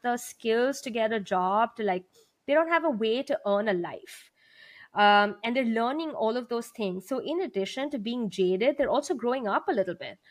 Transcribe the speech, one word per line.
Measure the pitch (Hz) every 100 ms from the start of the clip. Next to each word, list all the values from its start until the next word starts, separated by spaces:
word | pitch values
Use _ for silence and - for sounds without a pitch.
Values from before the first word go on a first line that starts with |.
the | 254 240
skills | - - 226 226 254 277
to | 262
get | 226 220
a | 226
job, | 185 185 185 202 233 -
to, |
like, | 208 185 185 _ _ _ -
they |
don't | 294 330
have | 330 320
a |
way | 220 220 240
to | 277 277 202
earn | 202 214
a |
life. | 180 170 - - - - _ _ - - - -
Um, | - 208 208 208 196
and | 233 247
they're | 233
learning | 226 233 294 320
all | 262 220 247
of | 240
those | 233 233
things. | - 202 185 -
So | 262
in | - 330
addition | 381 196 190 - 285
to | 285
being | 208 247 220
jaded, | - 185 185 240 294
they're | 277
also | 247 - 285
growing | 240 262 220
up | 233 -
a |
little | 254 180 165
bit. | 131 - _